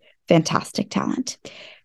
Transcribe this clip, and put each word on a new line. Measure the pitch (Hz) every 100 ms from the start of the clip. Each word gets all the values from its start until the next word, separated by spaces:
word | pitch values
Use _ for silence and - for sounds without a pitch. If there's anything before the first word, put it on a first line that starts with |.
| _ _ -
fantastic | - - 151 - - -
talent. | - - - - - - - - -